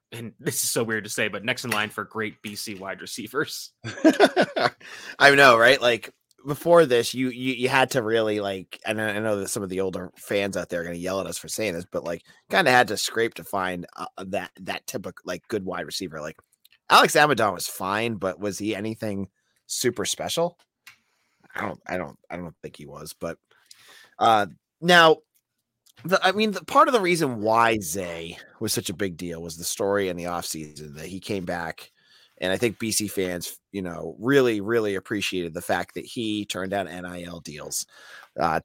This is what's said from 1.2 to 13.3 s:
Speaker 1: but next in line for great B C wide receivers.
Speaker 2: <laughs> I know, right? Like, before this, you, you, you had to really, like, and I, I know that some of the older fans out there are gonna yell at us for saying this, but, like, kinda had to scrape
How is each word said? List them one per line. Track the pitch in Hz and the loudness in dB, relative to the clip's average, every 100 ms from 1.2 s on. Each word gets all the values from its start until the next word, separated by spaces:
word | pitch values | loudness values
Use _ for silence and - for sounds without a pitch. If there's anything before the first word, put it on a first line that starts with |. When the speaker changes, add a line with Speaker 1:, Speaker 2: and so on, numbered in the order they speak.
| 107 | -4
Speaker 1:
but | 98 107 | -4 -6
next | 123 123 | -6 -2
in | |
line | 107 107 | -2 -2
for | - | -4
great | 101 110 107 - | -8 -6 -8 -8
B | 107 101 | -14 -12
C | - | -12
wide | 98 95 92 | -12 -10 -10
receivers. | 87 - 110 139 151 - - _ | -10 -12 -6 -4 -4 -8 -14 _
Speaker 2:
<laughs> | 113 - 311 - 403 - - 320 - - - - - - | -14 2 2 6 4 4 0 2 -2 -2 -20 -18 -14 4
I | 139 143 | 6 10
know, | 139 113 | 10 10
right? | 117 135 | 8 6
Like, | 120 113 - _ _ _ 135 | 4 2 -2 _ _ _ -8
before | 147 170 170 151 | -4 6 6 8
this, | 120 113 | 4 2
you, | 123 131 | -2 -4
you, | 120 127 | -2 -4
you | 120 123 | -2 2
had | 135 131 | 4 4
to | 135 | 2
really, | 107 113 110 107 | 2 2 2 0
like, | 98 95 - - - | -2 -4 -8 -12 -6
and | 107 | -2
I, | 110 | -2
I | 104 | -2
know | 110 101 | 0 -2
that | 95 | -2
some | - | -6
of | 98 | -4
the | 92 | -2
older | 95 90 90 - | -4 -4 -10 -16
fans | - 101 101 95 | -4 -2 0 -4
out | 82 | -6
there | 87 | -6
are | |
gonna | 85 85 | -6 -8
yell | 87 95 | -4 -4
at | 85 | -4
us | - | -8
for | 80 | -10
saying | - 110 | -6 -4
this, | 85 90 | -4 -8
but, | 87 82 | -8 -6
like, | 87 _ _ - | -10 _ _ -2
kinda | - 156 | 2 4
had | 127 107 | 6 4
to | 101 | 0
scrape | - - 113 | -4 0 -2